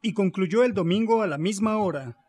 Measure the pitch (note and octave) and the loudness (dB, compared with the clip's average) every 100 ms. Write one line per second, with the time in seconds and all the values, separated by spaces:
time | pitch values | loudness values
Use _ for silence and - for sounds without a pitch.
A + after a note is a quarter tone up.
0 | A3+ F3+ F#3+ - F#3 G#3 B3 G3+ E3+ F#3+ | -4 0 0 0 0 2 2 2 0 0
1 | A3 A3+ G#3 C#3+ E3+ G3+ G#3+ A3 G3+ D3+ | 2 2 0 -2 -2 0 0 0 -2 -2
2 | B2+ A#2+ | -8 -14